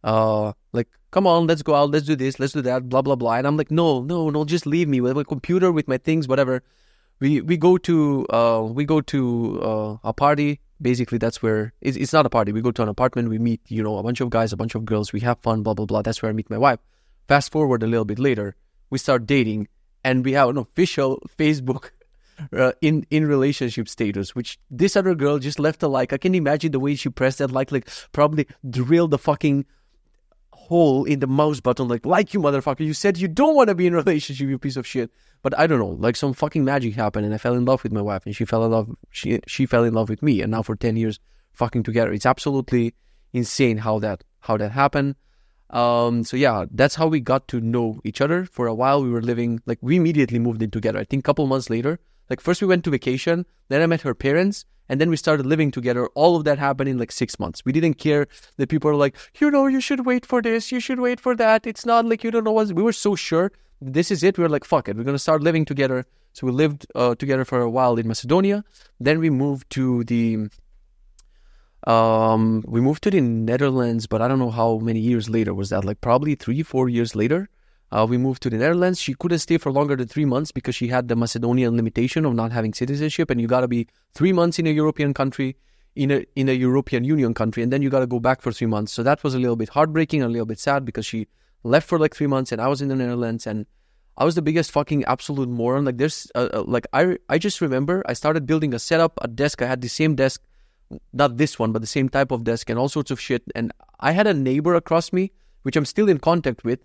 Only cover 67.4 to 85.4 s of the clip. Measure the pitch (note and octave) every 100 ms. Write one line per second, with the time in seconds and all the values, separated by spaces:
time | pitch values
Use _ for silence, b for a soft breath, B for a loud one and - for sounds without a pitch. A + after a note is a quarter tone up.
67.4 | B2+ B2+ A#2+ A#2+ B2+ A#2 A2+ A2 B2 E3+
68.4 | G3 G3+ - b b _ B2+ D#3 D#3+ C3
69.4 | C#3+ C#3 - - C3 B2 A#2 A#2 A2+ A2
70.4 | G#2+ - _ - _ _ _ _ _ _
71.4 | _ _ _ _ - A2+ A2+ A2 A2 A2+
72.4 | A2 A2 A#2+ A#2 B2+ D3+ G#3+ F#3+ B2+ A2+
73.4 | A2+ B2+ C#3 C3 A#2+ A#2 G#2+ A2 A#2 C3+
74.4 | B2 A2+ A2+ A2 A2+ A2+ A2+ A#2+ A2 A2+
75.4 | G2+ F#2+ G2 F#2+ G2 G#2+ A#2+ B2 D3 C#3+
76.4 | - C3 D#3+ C3 C3 A#2+ A#2 G#2+ A2+ D#3+
77.4 | G3 _ _ _ _ G#2+ A2 B2 C3 C3
78.4 | C3 A2+ C3+ F3 F3+ F#3 - C3 F3 E3+
79.4 | - E3 - C3+ D3 C#3 A#2+ - D3 B2+
80.4 | D3+ - - A#2 A#2+ B2+ B2 A#2 A#2 A#2
81.4 | A#2 B2 B2 A#2 A2+ - B2 - D#3 A#2
82.4 | A2+ A#2 A2 G#2 B2 C#3+ D3+ D3 D#3 A#2+
83.4 | A#2 B2+ B2+ A#2+ A2+ _ _ - E3+ F#3
84.4 | E3+ - E3 D3+ D#3 D3+ D3 C3+ C3+ -